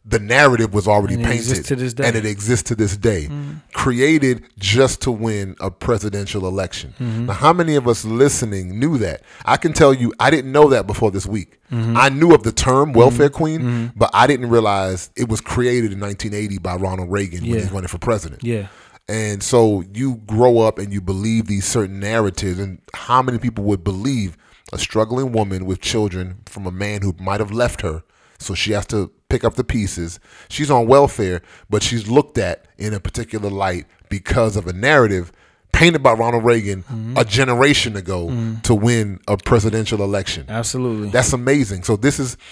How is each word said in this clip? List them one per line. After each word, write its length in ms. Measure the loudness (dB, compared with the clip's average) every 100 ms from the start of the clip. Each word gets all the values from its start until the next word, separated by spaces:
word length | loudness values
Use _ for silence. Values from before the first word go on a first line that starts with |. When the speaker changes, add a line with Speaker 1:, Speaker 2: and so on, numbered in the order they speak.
| -4
Speaker 1:
the 140 | -4
narrative 540 | 2 6 6 6 2
was 120 | 0 2
already 280 | 2 2
Speaker 2:
And 100 | 0
it 40 | -2
Speaker 1:
painted. 120 | -2 -2
Speaker 2:
exists 160 | -4 -2
to 60 | -4
this 160 | -4
day. 120 | -2 -2
Speaker 1:
And 100 | 0
it 80 | -2
exists 420 | -4 -2 -2 -2
to 80 | -2
this 220 | -2 0
day. 300 | 0 0 -4
Speaker 2:
Mm. 300 | -8 -10 -14 _
Speaker 1:
Created 680 | -4 -2 2 2 4 2 -2 -6 -8
just 420 | 0 4 2 2
to 80 | -4
win 440 | -4 -4 -4 -8 -8
a 100 | -10
presidential 760 | -6 -2 -2 -2 -6 -6 -6 -4
election. 480 | -4 -6 -8 -14 -10
Speaker 2:
Mm-hmm. 280 | -6 -4 -4
Speaker 1:
Now, 60 |
how 200 | 0 2
many 220 | 2 2 2
of 120 | 2
us 160 | 0
listening 760 | 0 2 2 2 -4 -6 -8 -4
knew 200 | -2 0
that? 240 | -4 -6 _ -8 0
I 100 | 0
can 160 | 0
tell 220 | 4 6
you, 200 | 6 0 2
I 100 | 2
didn't 220 | 2 2
know 160 | 6 6
that 160 | 6 0
before 220 | -2 -2
this 160 | -2 -6
week. 320 | -6 -8 _ -8
Speaker 2:
Mm-hmm. 240 | -4 0 2
Speaker 1:
I 140 | 2
knew 240 | 4 6 6
of 80 |
the 80 | 6
term 400 | -2 2 2 4
welfare 380 | 6 6 6 2
Speaker 2:
Mm-hmm. 80 | 2
Speaker 1:
queen, 240 | -4 -2
Speaker 2:
Mm-hmm. 360 | -4 -4 -6 -2
Speaker 1:
but 120 | 0
I 140 | 4 4
didn't 220 | 2 2
realize 600 | 2 2 0 -2 -6 -10 -6
it 140 | -4
was 100 | -4
created 540 | -4 -2 0 0 -2
in 60 | -4
nineteen 340 | -8 -8 -8
eighty 240 | -6 -6 -6
by 180 | -6 -4
Ronald 340 | -4 -4 -4
Reagan 320 | -4 -4 -6
when 80 | -4
Speaker 2:
Yeah. 80 | -2
Speaker 1:
he's 100 | -4
running 160 | -6 -8
for 100 | -6
president. 460 | -2 -2 -4 -10
Speaker 2:
Yeah. 240 | -6 -6 -6 -16 -20 _ -8
Speaker 1:
And 340 | -6 -4 -4
so 440 | 2 4 6 2 -4
you 220 | -4 -4 -4 -2
grow 320 | 4 6 6
up 200 | 2 0
and 120 | -6
you 80 | -6
believe 480 | -4 -2 0 0 0
these 180 | -4 -2
certain 360 | -2 -2 -4
narratives, 580 | -4 0 0 -2 -4 -4
and 200 | -6 -10 _
how 280 | -12 2 2
many 160 | 2 -2
people 260 | -4 -4 -2
would 200 | 0 -2
believe 520 | -4 -4 -4 -4 -8 _ _ -14
a 40 | -8
struggling 540 | -4 -2 0 -2 -2
woman 340 | -2 -2 -4 -4
with 140 | -6
children 600 | -2 -2 -2 -4 -8 -12 -16
from 200 | -12 -10
a 40 |
man 320 | -8 -6 -4
who 120 | -4 -4
might 180 | -4 -2
have 120 | -2
left 280 | 0 -2 -2
her, 220 | -6 -8 -12 _ _ -16
so 160 | -10
she 200 | -6 -2
has 120 | -2 -2
to 240 | -4 -4 _ -4
pick 140 | -2
up 120 | -2 -2
the 80 |
pieces. 560 | -4 -2 -4 -6 -10 -12 _ -20 -14
She's 220 | -6 0
on 160 | 2 6
welfare, 560 | 6 6 2 -4 -4 -8 -20 -4
but 100 | -2
she's 260 | 0 -4 2
looked 300 | 2 2 -2
at 280 | -4 -6 _ -10
in 160 | -8
a 60 | -6
particular 500 | -8 -8 -6 -6 -6
light 380 | -4 -4 -4 -10 _ -10
because 460 | -8 -2 0 2 0
of 120 | -4
a 60 |
narrative 580 | -2 2 4 4 2 -4 _ _ _ -2
painted 320 | 4 4 6
by 80 | 4
Ronald 320 | 4 2 2 4
Reagan 380 | 2 0 -6
Speaker 2:
Mm-hmm. 340 | -8 -10 -4 0
Speaker 1:
a 80 | 0
generation 720 | 2 2 4 4 4 0 -6
ago 320 | -6 -6 -4
Speaker 2:
Mm-hmm. 340 | -4 -4 -4
Speaker 1:
to 140 | 0 2
win 440 | 4 2 -2 -6 -4
a 100 | -4
presidential 640 | 2 2 2 -2 -2 -2
election. 420 | -2 -2 -4 -10 -10
Speaker 2:
Absolutely. 640 | -8 -6 -4 -4 -4 -2
Speaker 1:
That's 240 | 0 0
amazing. 480 | 0 0 0 0 -4
So 140 | -2 0
this 240 | 0 0
is, 180 | -6 -8 -16